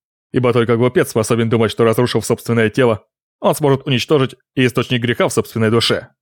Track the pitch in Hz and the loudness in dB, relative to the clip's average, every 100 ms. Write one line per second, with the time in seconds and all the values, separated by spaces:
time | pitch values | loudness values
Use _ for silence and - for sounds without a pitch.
0 | _ _ _ 131 123 120 117 117 123 180 | _ _ _ -2 0 0 0 2 2 0
1 | 135 117 107 117 113 117 110 - 117 113 | 0 -2 0 0 0 0 0 2 0 2
2 | 123 117 - 117 - 117 110 - 123 107 | 0 -2 -2 -4 -2 0 0 2 0 0
3 | _ _ _ - 208 156 147 135 151 123 | _ _ _ -4 -2 0 0 0 0 -4
4 | - 151 131 - _ - 127 131 120 123 | 0 0 0 -6 _ -2 0 0 -2 -2
5 | 120 117 185 - - 113 110 117 - 101 | -2 -2 -2 -2 -4 -2 0 0 0 -2
6 | - _ | -6 _